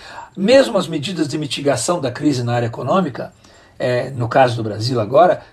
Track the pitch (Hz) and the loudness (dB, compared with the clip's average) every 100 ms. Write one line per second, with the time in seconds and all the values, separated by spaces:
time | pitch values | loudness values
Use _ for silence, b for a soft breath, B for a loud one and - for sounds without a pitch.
0 | B B B - 196 269 254 202 147 160 | B B B -4 4 6 6 0 -2 -6
1 | 143 175 147 156 143 - 139 127 - 175 | -6 -4 -4 -4 -6 -4 -2 -2 -2 -2
2 | 127 113 147 123 120 120 117 117 123 180 | -4 -2 0 0 0 -2 -2 -4 0 0
3 | 165 110 - - b b b _ 131 123 | 0 -4 -12 -14 b b b _ -2 -2
4 | 127 135 117 139 127 117 110 104 117 120 | -2 -6 0 4 4 2 -6 -4 -2 -2
5 | 104 147 175 - B | 2 4 4 2 B